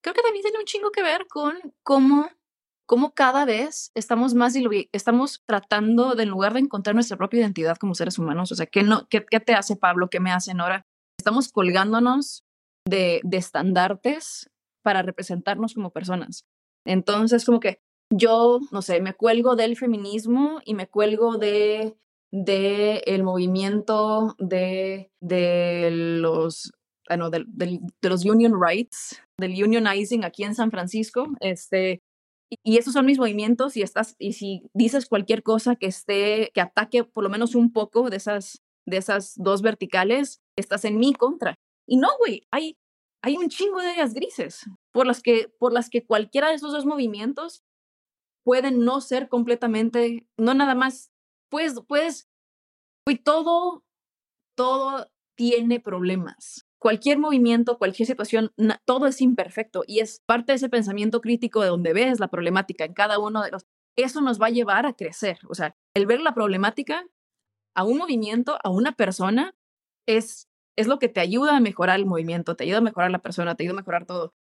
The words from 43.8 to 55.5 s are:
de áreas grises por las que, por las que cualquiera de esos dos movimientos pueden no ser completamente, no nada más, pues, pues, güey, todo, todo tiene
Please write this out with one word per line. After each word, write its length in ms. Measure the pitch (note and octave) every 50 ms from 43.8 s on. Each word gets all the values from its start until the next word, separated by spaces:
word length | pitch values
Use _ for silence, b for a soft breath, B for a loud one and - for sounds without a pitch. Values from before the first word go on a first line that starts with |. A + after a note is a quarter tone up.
de 80 | F4+ F4
áreas 260 | F4 F4 D#4 B3 G#3+
grises 500 | C4 E4 - - - - D3 - - - G#3+ F#3+ _ _ _
por 140 | _ A#3 C4
las 140 | B3+ A#3+ B3
que, 280 | - B3 A#3 A3+ A3+ - _ _
por 140 | A#3+ B3
las 180 | A#3 A#3+ A#3 -
que 160 | - A#3+ A#3+
cualquiera 420 | _ A3+ G#3+ G#3+ G#3+ - C4+ C#4+ D#4
de 60 | D#4+
esos 180 | D4 C#4+ D4+
dos 140 | C#4+ D4 C4+
movimientos 800 | C#4+ D4+ C#4+ B3+ A3+ G#3 G3+ G#3+ A#3+ C#4+ C#4+ D#4+ E4+ - - _ _ _ _ _ _ _ _ _ _ _ _ _ _ _ _ _
pueden 400 | A#3+ B3 B3+ B3+ C#4 B3+ A#3+ A#3
no 160 | A#3+ B3+ C#4
ser 280 | C4+ - B3+ B3 C4+ -
completamente, 1000 | - A#3+ A#3 A#3+ A#3+ A#3 B3 A#3 A3 A3 A3+ A3+ A3+ A#3+ A#3+ A#3 A#3 A#3 _ _ _ -
no 160 | A3+ A#3 C4
nada 220 | C4+ C#4+ C#4 C4
más, 340 | B3 C4 C4 C4 - - _ _ _ _ _ _ _ _ _
pues, 240 | - D4 E4 D#4+ C4 A#3 A#3+ _
pues, 400 | C#4+ D4 D#4 E4 D4 - - _ _ _ _ _ _ _ _ _ _ _ _ _ _ _ _
güey, 120 | - C#4 A#3
todo, 640 | _ D4 D4+ D#4+ D#4+ E4 E4+ E4+ F4+ F4+ F4 D4 _ _ _ _ _ _ _ _ _ _ _ _ _ _ _
todo 540 | - B3 B3+ C4 C4+ C4+ C4+ C4+ C4+ G#3+ _ _ _ _ _ _
tiene 440 | _ A#3+ A#3+